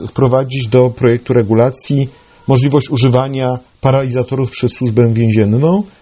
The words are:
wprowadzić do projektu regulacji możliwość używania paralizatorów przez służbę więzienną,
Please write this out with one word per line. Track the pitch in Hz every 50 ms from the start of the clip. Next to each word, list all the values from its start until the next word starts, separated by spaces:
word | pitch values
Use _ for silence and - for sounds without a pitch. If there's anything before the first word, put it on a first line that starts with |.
| 85 -
wprowadzić | - - 135 123 127 131 135 123 131 139 120 107
do | 123 127 127 123
projektu | 117 - 127 120 120 120 - -
regulacji | 123 120 110 98 113 113 120 131 127 - - - 143 139 135 127 - - _ _ _ _ -
możliwość | - 135 123 135 143 143 143 135 -
używania | 151 117 127 127 120 127 135 139 135 135 131 127 127 123 - _ _ -
paralizatorów | - 135 131 139 135 127 120 127 120 - 139 131 135 117
przez | - - 123 117
służbę | - - 127 117 107 120 120 117
więzienną, | 110 113 117 113 107 110 104 101 110 127 147 165 180 208 202 - - _